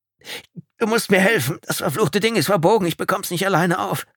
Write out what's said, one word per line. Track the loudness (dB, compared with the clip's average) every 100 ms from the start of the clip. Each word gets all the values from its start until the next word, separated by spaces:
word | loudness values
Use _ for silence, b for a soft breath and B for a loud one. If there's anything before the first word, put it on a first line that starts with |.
| _ _ B B -16 -20 -20 _
du | 0
musst | 0 2
mir | 2
helfen. | 4 2 0 -4
Das | -6 -4
verfluchte | -4 0 0 0
Ding | 0 0
ist | 0
verbogen. | 2 4 2 2
Ich | -2
bekomm's | -2 -4 -4
nicht | -4 0
alleine | 2 2 0
auf. | -2 -6 -8